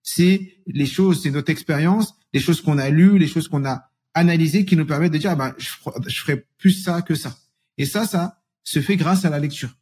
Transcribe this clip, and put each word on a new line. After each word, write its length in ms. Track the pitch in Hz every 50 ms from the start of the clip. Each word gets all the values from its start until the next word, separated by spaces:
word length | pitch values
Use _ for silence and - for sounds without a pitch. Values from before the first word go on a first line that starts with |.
C'est 560 | _ - - - 175 180 190 190 190 - _ _ _
les 180 | - 131 139 143
choses, 360 | 131 - - 190 190 175 147
c'est 100 | - 151
notre 200 | 139 147 143 -
expérience, 640 | 156 - - - 151 143 156 170 196 220 214 - _ _ _ _ -
les 60 | 135
choses 220 | - - 165 -
qu'on 160 | - 160 147
a 120 | 143 131 135
lues, 280 | 147 160 180 196 202
les 100 | 190 160
choses 200 | 143 - 170 156
qu'on 180 | - 156 143 139
a 240 | 135 131 123 _ _ _ _ _ _ _
analysées 520 | 170 175 175 170 160 160 151 143 208 196
qui 100 | 185 185
nous 100 | 160 156
permettent 280 | 156 151 143 170 175 156
de 40 |
dire, 140 | 151 147 196
ah 40 | 170
ben, 180 | 143 131 127 -
je 120 | - 131 -
ferai, 300 | - - - - - 127 123
je 120 | - - -
ferai 260 | - - 143 117 - _ _
plus 140 | _ - 190
ça 300 | 185 190 190 185 170 175
que 140 | 175 - 160
ça. 220 | 143 - 127 - _ _ _ _ _ _ _ _
Et 80 | - 139
ça, 200 | 139 - 208 226
ça 360 | 208 - 175 170 - - _ _ _ _ _ _
se 180 | - - 151
fait 160 | 127 - 202
grâce 280 | 180 180 170 190 185 190
à 40 | 165
la 100 | 147 147
lecture. 380 | 147 147 - - - 123 _ _